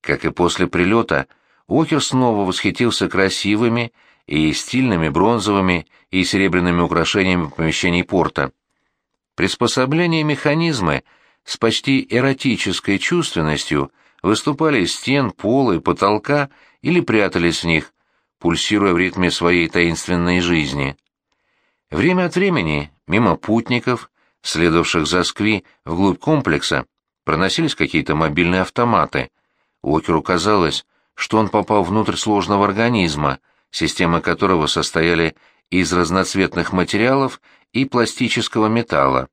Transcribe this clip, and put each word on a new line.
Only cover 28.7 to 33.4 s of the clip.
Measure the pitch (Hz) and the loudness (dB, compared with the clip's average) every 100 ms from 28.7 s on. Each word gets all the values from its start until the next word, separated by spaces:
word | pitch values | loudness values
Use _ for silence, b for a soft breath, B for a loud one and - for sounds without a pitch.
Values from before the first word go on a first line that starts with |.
| - 120 104 76 67 65 _ _ _ _ _ | -2 0 2 0 -2 -6 _ _ _ _ _
Уокеру | - 78 - 82 | -2 -2 2 -2
казалось, | - 90 90 104 80 71 - _ _ | 0 0 2 2 2 -2 -10 _ _
что | - - 110 | -10 -2 0
он | 104 | 2
попал | 107 98 107 | 0 0 0
внутрь | 87 107 104 87 | 2 0 -2 -2
сложного | - 104 87 101 | 0 0 2 0
организма, | 101 101 117 120 90 73 76 67 | 0 0 0 2 0 0 -2 -4